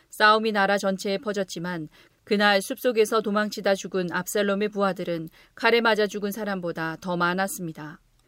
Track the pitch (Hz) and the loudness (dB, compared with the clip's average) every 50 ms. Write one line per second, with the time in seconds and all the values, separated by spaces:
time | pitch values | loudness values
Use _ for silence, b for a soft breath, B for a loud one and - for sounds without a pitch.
0 | b b - - 214 214 214 220 220 226 208 208 196 196 202 202 202 196 196 185 | b b 0 4 6 6 6 6 4 2 2 2 2 2 2 2 2 0 -2 -2
1 | - 202 196 196 190 208 202 202 190 - - 180 165 180 180 165 156 156 b b | -2 -2 -4 -2 -2 -4 -4 -4 -4 -4 -6 -8 -6 -6 -6 -6 -8 -10 b b
2 | b b b b _ - 208 202 208 208 202 196 196 - 214 - - 254 226 226 | b b b b _ -2 0 4 4 4 4 4 2 -2 -6 -2 0 2 2 4
3 | 214 208 226 220 202 220 202 208 208 208 - 220 190 202 196 190 - 190 - 190 | 2 4 2 0 0 0 0 0 -2 -2 -4 -2 0 0 0 0 -2 -4 -4 -4
4 | 185 170 - 180 175 - - 214 202 202 196 196 214 208 208 196 202 196 180 185 | -2 -2 -4 -4 -4 -2 -2 0 0 0 0 0 -2 -2 0 0 0 0 0 -2
5 | 175 170 170 165 160 160 b b b b b - - 226 233 233 226 233 220 208 | -4 -4 -4 -4 -6 -8 b b b b b -2 2 4 4 4 4 4 4 4
6 | 214 202 214 208 196 202 190 226 214 208 196 185 175 170 170 170 160 160 160 156 | 2 0 0 -4 -6 -6 -6 -6 -6 -4 -4 -4 -4 -6 -6 -4 -6 -6 -6 -6
7 | - 190 180 175 175 175 180 190 190 196 196 - 180 160 160 - 151 147 165 - | -6 -4 -2 0 0 0 0 0 -2 -4 -4 -6 -8 -10 -10 -10 -14 -14 -16 -18
8 | _ _ _ _ _ | _ _ _ _ _